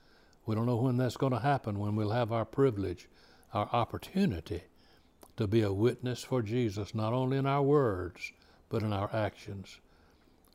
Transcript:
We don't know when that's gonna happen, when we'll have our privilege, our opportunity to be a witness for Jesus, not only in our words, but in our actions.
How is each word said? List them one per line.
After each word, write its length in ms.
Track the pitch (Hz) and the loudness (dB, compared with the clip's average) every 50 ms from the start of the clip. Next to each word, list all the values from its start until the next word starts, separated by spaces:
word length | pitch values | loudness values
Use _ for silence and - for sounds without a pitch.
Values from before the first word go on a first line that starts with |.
| _ - - - _ - - _ _ | _ -20 -20 -20 _ -20 -20 _ _
We 100 | - 110 | -2 -2
don't 120 | 110 117 | 0 2
know 100 | 123 123 | 2 2
when 200 | 110 127 131 123 | 2 2 2 2
that's 200 | 123 127 120 - | 2 0 0 0
gonna 240 | - 139 135 127 113 | 0 0 0 0 0
happen, 400 | 110 143 143 131 - 113 101 98 | 2 2 0 0 0 -4 -4 -2
when 160 | 101 104 107 | -2 -2 0
we'll 160 | 107 107 104 | 0 0 0
have 180 | 110 123 123 104 | 0 0 0 0
our 140 | 117 117 110 | 0 -2 -2
privilege, 640 | - - 139 139 135 110 101 95 92 87 - - - - - - - - - - - | -2 2 2 4 4 2 0 -2 -4 -6 -8 -12 -18 -20 -20 -20 -20 -20 -20 -14 -6
our 160 | - 104 104 - | -4 -2 -2 0
opportunity 880 | - 117 113 - - - - - - 190 202 170 98 82 - - 87 80 - - _ _ _ - - - _ _ _ _ - - - | 0 0 0 0 -4 -8 -10 -4 -2 0 0 0 0 -2 -6 -8 -8 -10 -10 -14 _ _ _ -20 -20 -20 _ _ _ _ -20 -12 -6
to 120 | - 113 98 | -4 -2 2
be 140 | 110 117 | 2 2
a 100 | 107 101 | 2 2
witness 500 | 98 98 110 123 120 - - 123 120 - | 2 2 2 2 2 0 -2 -4 -4 -6
for 200 | - - 131 127 | -4 -2 -2 -2
Jesus, 520 | 113 101 113 127 123 107 98 110 104 - - | 0 0 0 0 0 0 -2 -4 -6 -6 -4
not 180 | 110 107 110 | -2 0 0
only 260 | 120 131 127 127 135 135 | 0 0 0 0 0 0
in 80 | 135 | 0
our 160 | 139 139 143 | 2 2 2
words, 680 | 143 135 147 151 135 113 98 90 90 90 - - - - - _ - - - - _ _ | 4 4 6 6 4 4 2 0 -4 -6 -8 -12 -14 -14 -14 _ -20 -20 -20 -20 _ _
but 140 | - 117 | -4 -2
in 100 | 107 107 | 0 0
our 180 | 104 98 101 101 | 0 0 -2 -2
actions. 680 | - 110 107 101 - - - 104 101 98 92 - - - - _ - - - - - _ _ _ _ _ _ - | -2 -2 -2 -2 -4 -8 -12 -12 -12 -12 -12 -14 -18 -20 -20 _ -20 -20 -20 -20 -20 _ _ _ _ _ _ -20